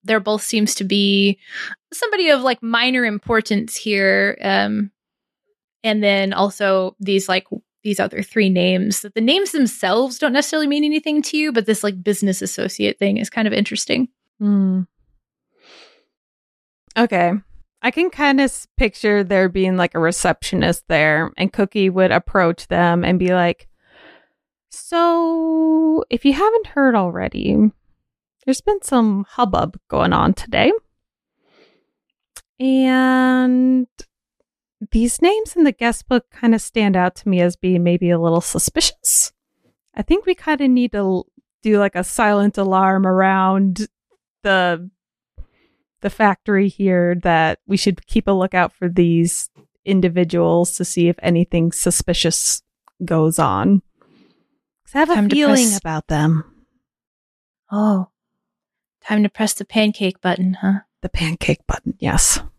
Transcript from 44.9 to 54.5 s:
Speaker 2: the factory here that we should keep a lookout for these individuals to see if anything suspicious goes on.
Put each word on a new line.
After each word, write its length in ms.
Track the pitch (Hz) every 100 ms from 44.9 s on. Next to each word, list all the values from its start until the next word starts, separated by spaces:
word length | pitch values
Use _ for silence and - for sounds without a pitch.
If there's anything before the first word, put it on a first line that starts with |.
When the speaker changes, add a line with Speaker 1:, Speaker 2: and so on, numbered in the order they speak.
| _ _ _ _ - - _ _ _ _ _
Speaker 2:
the 80 | 202
factory 580 | - 214 196 - 196 202
here 460 | - 196 180 175 175
that 360 | 175 160 160 - -
we 100 | 196
should 300 | - 180 -
keep 220 | 226 -
a 40 |
lookout 400 | 196 190 180 175
for 160 | _ 175
these 600 | 175 170 170 170 - - _ _ _
individuals 880 | - 190 180 175 170 170 170 170 175 -
to 80 |
see 240 | 180 - 170
if 80 | 175
anything 520 | 180 170 185 170 165
suspicious 920 | - 175 - - 170 165 - - - _ _ _ _
goes 340 | 175 160 156 165
on. 420 | 143 95 151 196 _ _ _ _ _ _ _